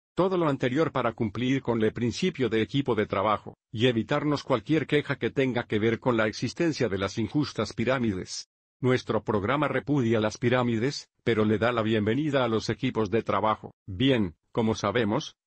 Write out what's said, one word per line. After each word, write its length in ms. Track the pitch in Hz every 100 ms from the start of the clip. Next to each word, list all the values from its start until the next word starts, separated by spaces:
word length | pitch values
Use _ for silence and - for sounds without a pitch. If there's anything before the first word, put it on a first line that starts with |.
| _ -
Todo 220 | 185 185
lo 120 | 160
anterior 420 | 139 131 131 156
para 220 | 139 117
cumplir 480 | - 113 113 127 135
con 200 | 131 117
el 120 | 107
principio 560 | - 120 - 185 165 120
de 120 | 110
equipo 320 | 110 139 131
de 120 | 107 104
trabajo, 500 | 98 101 104 - - _
y 160 | 110 127
evitarnos 560 | 117 110 147 147 143
cualquier 420 | - 127 101 156 131
queja 300 | 147 - 135
que 140 | 117
tenga 340 | 120 131 120
que 160 | - 110
ver 180 | 110 113
con 200 | 131 113
la 100 | 107
existencia 640 | 104 123 - 170 139 117
de 80 | 95
las 200 | 95 -
injustas 540 | 107 147 143 - 107
pirámides. 800 | - 113 131 117 92 85 - - _ _ _
Nuestro 420 | 127 127 - 110
programa 460 | - 104 101 143 143
repudia 500 | 131 123 143 113 113
las 180 | 107 -
pirámides, 720 | 120 127 120 113 127 - - _
pero 220 | - 110 107
le 120 | 107
da 140 | 113
la 120 | 120
bienvenida 600 | 110 110 104 123 156 139
a 60 | 123
los 200 | 110 -
equipos 400 | 110 131 110 107
de 120 | 110
trabajo. 480 | 107 101 107 107 - - -
Bien, 480 | 92 131 127 95 - _
como 200 | - 110
sabemos, 640 | 110 104 110 107 120 - -